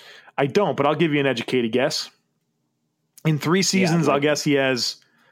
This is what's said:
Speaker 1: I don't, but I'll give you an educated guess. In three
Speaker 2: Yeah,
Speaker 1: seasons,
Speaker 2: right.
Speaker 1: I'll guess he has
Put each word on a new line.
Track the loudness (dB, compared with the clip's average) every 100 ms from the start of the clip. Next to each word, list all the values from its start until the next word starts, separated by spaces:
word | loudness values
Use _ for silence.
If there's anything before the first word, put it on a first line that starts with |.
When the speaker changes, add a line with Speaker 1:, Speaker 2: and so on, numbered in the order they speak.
| -20 -20 -12 -4
Speaker 1:
I | 0
don't, | 2 0 0
but | 0
I'll |
give | 2 2
you | 2
an | 0
educated | -2 -2 -2 0
guess. | 0 0 -4 -10 _ _ _ _ _ _ _ _ _ _ _ -2
In | -2
three | 0 0
Speaker 2:
Yeah, |
Speaker 1:
seasons, | 0 0 0 2 2
Speaker 2:
right. |
Speaker 1:
I'll | 2
guess | 0 0
he | 0
has | 0 0 -2 -4 -10 _ _ _